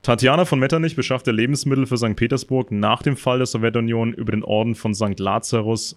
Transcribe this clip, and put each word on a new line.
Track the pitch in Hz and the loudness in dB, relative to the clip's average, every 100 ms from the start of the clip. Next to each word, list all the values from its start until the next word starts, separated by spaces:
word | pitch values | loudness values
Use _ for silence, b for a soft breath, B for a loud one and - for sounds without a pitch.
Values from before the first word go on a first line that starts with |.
Tatjana | - 120 127 156 180 | 2 4 4 4 2
von | 139 | 2
Metternich | 135 165 160 160 | 2 0 0 -2
beschaffte | 123 131 - | -2 -2 0
Lebensmittel | 110 120 143 139 135 131 | 0 0 0 0 0 0
für | 123 | 0
Sankt | 113 104 | 0 0
Petersburg | 113 135 - 131 123 | 0 0 -2 -2 -2
nach | 104 104 117 | 0 0 2
dem | 147 131 | 0 0
Fall | - 127 | 0 0
der | 127 | 0
Sowjetunion | 113 113 117 113 113 113 | 0 0 0 0 0 -2
über | - 107 | -4 -4
den | 107 | -2
Orden | - 107 113 | 0 0 0
von | 110 110 101 | -2 -4 -2
Sankt | 107 92 | -2 -2
Lazarus | 98 107 - 117 107 110 - | -2 -2 0 -2 0 -2 -6